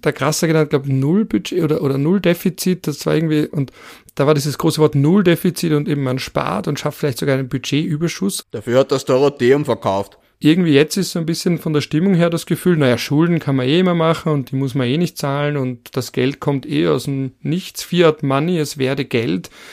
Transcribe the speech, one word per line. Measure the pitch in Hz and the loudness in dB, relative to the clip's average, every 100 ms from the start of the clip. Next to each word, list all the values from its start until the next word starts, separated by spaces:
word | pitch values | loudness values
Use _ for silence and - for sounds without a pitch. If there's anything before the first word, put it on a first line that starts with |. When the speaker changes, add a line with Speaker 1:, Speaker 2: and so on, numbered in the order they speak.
Speaker 1:
der | - | -4
Krasser | - 139 160 165 | -2 -2 0 0
genannt, | 160 151 | 2 2
glaub, | 143 139 | 0 0
Null | 135 139 190 | 0 2 2
Budget | 220 208 - 180 | 2 -2 -2 -2
oder, | 156 156 | 0 0
oder | 139 139 | 0 0
Null | 147 196 | 2 2
Defizit, | 170 175 185 - 185 180 - | 2 0 -2 -2 -2 -2 -4
das | 143 156 | -4 -2
war | |
irgendwie, | 151 160 151 151 | 0 2 0 0
und | - 131 - - - - | -2 -6 -8 -20 -20 -12
da | - 143 | -2 2
war | |
dieses | 151 147 135 | 2 0 -2
große | 165 156 | 0 2
Wort | 147 | 2
Null | 139 143 196 | 4 2 4
Defizit | 180 165 180 - 170 | 4 2 0 -2 0
und | 151 156 | 0 0
eben | 143 | -2
man | 135 131 | -2 -4
spart | - 143 - 202 170 | -4 -4 -2 -4 -4
und | 143 | -4
schafft | 151 - | -6 -4
vielleicht | 147 - | -4 -2
sogar | 147 135 | -2 -2
einen | 131 | -2
Budgetüberschuss. | 135 - 139 170 147 170 - 196 - - | -6 -2 -2 -2 -2 -4 -2 -4 -4 -10
Speaker 2:
Dafür | 117 120 127 | -10 0 2
hat | 135 | 4
das | 139 - | 0 0
Dorotheum | 131 143 - 120 139 | 2 2 2 4 4
verkauft. | 147 110 113 98 101 _ _ - | 2 -2 0 -2 -4 _ _ 0
Speaker 1:
Irgendwie | 147 170 175 | 2 4 4
jetzt | 139 156 196 | 4 4 0
ist | 180 | -4
so | 175 | -4
ein | 160 | -4
bisschen | 170 180 165 | -2 -2 -2
von | 170 | -2
der | 147 | -2
Stimmung | - 151 190 | -2 0 2
her | 180 170 | 2 2
das | 165 - | 0 -4
Gefühl, | 131 180 165 | -2 2 2
naja, | 135 120 | 2 2
Schulden | - 147 170 170 | 0 2 2 0
kann | - 135 | 0 0
man | 127 | 2
eh | 160 | 2
immer | 185 | 2
machen | 170 160 156 160 | 2 2 0 0
und | 147 127 | -2 -2
die | 135 | -4
muss | 139 | -2
man | 135 123 | -2 0
eh | 147 | 0
nicht | 175 - | -2 -4
zahlen | 143 139 147 147 | -4 -2 -2 -2
und | 127 123 - - | -4 -6 -8 -6
das | 123 | -4
Geld | - 127 139 | -2 -2 -2
kommt | - 143 | -4 -4
eh | - 147 170 | -2 -2 0
aus | 139 | 0
dem | 143 135 135 - | -2 -4 -6 -6
Nichts, | 143 175 - - | -4 -4 -6 -12
Fiat | - 175 165 156 | -2 2 4 2
Money, | 143 135 165 180 | 0 0 0 -2
es | 147 143 | -2 -2
werde | 131 139 | -2 -2
Geld. | 139 120 120 95 - - - | -2 -2 -2 -4 -6 -20 -20